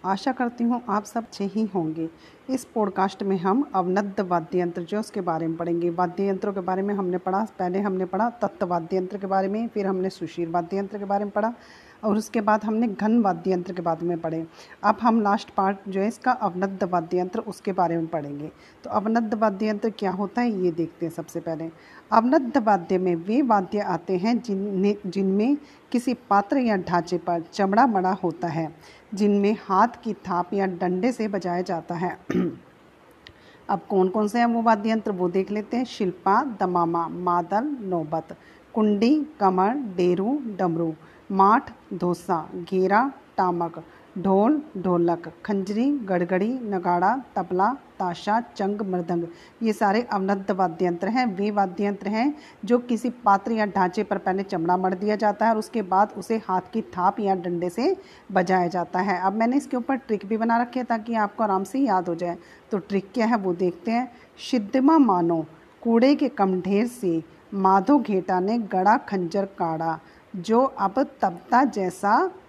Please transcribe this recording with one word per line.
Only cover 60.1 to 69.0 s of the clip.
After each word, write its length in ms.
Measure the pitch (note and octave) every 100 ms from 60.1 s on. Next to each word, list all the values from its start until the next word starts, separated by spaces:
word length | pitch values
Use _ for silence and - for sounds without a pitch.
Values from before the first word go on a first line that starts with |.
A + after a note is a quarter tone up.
| G#3
भी 120 | G3 G#3+
बना 240 | A#3 A#3
रखी 180 | A#3+ B3+
है 60 |
ताकि 280 | A#3+ A3+ A3
आपको 300 | A3+ G3+ -
आराम 200 | A3 F#3+
से 160 | G3 C4+
याद 280 | C4+ F#3 F3
हो 80 |
जाए। 220 | E3 F3 E3+ - - -
तो 60 | G3+
ट्रिक 320 | - G3 F#3+
क्या 120 | B3+
है 120 | A3+ A#3
वो 160 | F#3+
देखते 380 | F3 F3+ F3 A3+
हैं। 200 | A#3 B3+ - - - -
सिद्धमा 460 | B3+ G3+ C4 C4+ D#4+
मानो 480 | B3 F3+ E3+ E3 D#3 - - -
कूड़े 320 | A#3 A#3 C4
के 140 | D4 C#4
कम 320 | - G3 F#3
ढेर 260 | F3+ G3+ A#3+
से 360 | - F#3 E3 D#3+ - -
माधो 460 | G3+ F#3+ G3 F#3+ C#4+
घेटा 400 | A#3 F#3+ F3+ F#3
ने 180 | F#3+ A#3
गड़ा 400 | G3+ F#3 F#3
खंजर 480 | A#3+